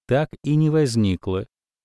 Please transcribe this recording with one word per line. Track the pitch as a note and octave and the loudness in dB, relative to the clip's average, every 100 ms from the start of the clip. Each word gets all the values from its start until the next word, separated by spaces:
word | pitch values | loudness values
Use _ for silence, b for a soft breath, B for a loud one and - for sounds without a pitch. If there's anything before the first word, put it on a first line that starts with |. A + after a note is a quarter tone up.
| - | -4
так | B2+ D3+ - | -2 -2 -6
и | C#3 D3+ | -2 0
не | D#3 | 2
возникло. | D#3 C#3 A2+ G2+ F2 - F#2+ - _ _ _ | 2 0 0 0 -2 -4 -6 -8 _ _ _